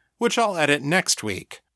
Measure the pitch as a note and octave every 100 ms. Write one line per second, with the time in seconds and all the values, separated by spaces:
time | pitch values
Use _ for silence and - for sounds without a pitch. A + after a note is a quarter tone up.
0 | _ - A#3 - A3 F3 D3 C#3+ C#3+ F3+
1 | - - G#2+ F#2+ - - _